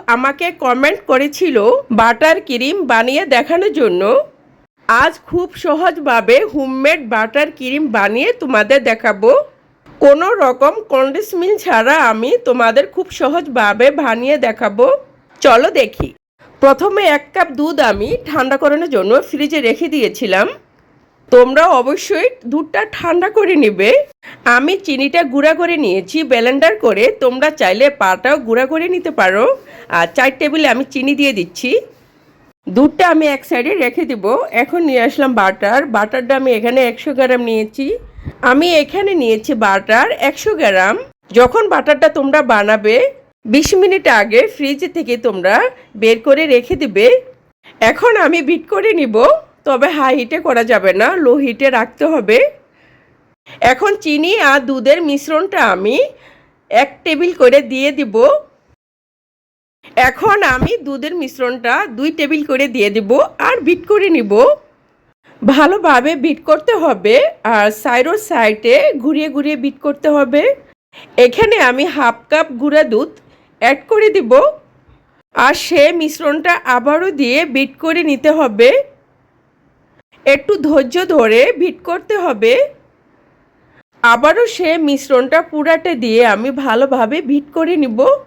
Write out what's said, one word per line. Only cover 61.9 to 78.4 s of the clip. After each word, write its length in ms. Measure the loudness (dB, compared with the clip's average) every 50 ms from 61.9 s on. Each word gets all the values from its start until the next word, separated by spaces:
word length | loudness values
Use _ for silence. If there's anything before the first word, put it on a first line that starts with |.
| -6 -6
দুই 120 | -6 -6 -4 -4
টেবিল 240 | -4 -2 -2 -4 -2 -2
করে 160 | -2 -2 -2 -2 -2
দিয়ে 160 | -2 -2 0 0
দিব 140 | -2 -2 0 2 2 0 0 -4 -4 -2
আর 100 | -2 -2 -2 0
বিট 160 | -2 -2 -2 0 0
করে 180 | 0 2 2 2 0
নিব। 160 | 0 0 2 2 4 4 4 2 0 _ _ _ _ _ _ _ _ _ _ _ _ _ _ _ _
ভালোভাবে 720 | 0 0 2 4 2 2 2 0 2 2 2 2 2 0 -2 -2 -2
বিট 160 | -2 -4 -4 -2 0
করতে 240 | 0 0 0 -2 -2 0
হবে 340 | 0 -2 -2 0 0 2 2 4 2 0 -2 -4 -4 0 0
আর 120 | 2 2 0 -2 -4
সাইডো 320 | -4 -2 0 0 0 0 -4 -6 -6 -4
সাইডে 480 | -2 0 0 0 0 -2 2 2 4 4 4 2 0 -2
ঘুরিয়ে 260 | -2 -4 -2 -2 -4 -4 -4
ঘুরিয়ে 200 | -4 -4 -4 -4 -4 -6
বিট 120 | -8 -8 -6 -6
করতে 220 | -6 -6 -2 -2 0 2
হবে। 260 | 2 2 2 2 2 2 0 -2 -4 -8 _ _ _ _ _ _ -20 -20 -4 2 2 2
এখানে 300 | 4 4 2 2 2 2 2 2 2
আমি 140 | 0 0 -2 -4 -2
হাফ 240 | -2 -2 -2 -2 -4 -4 _
কাপ 160 | -2 -2 -2 -2 -6 -6
গুঁড়া 220 | -2 0 2 2 2 2
দুধ 180 | 0 -2 -4 -4 -8 -16 _ _ _ _ _ _ _ _
অ্যাড 160 | 0 0 0 -2 -2 -2
করে 180 | 0 2 2 2 2
দিব 160 | 0 2 4 4 4 4 2 0 -4 _ _ _ _ _ _ _ _ _ _ _ _ _ _ -4
আর 200 | 0 0 0 0 -2 -4
সে 160 | 0 2 4 4 4 2 0
মিশ্রণটা 520 | -4 -6 -6 -4 -4 -4 -4 -2 -2 -2 -2 -2 -2 -2 -2
আবারও 320 | -2 0 -2 -2 0 -2 -4 -2 -2
দিয়ে 180 | -2 0 0 0 -2 -2 -2
বিট 180 | -4 -4 -4 -6 -6 -6
করে 160 | -4 -2 -2 -2 -2
নিতে 220 | -2 0 0 0 2
হবে। 320 | 2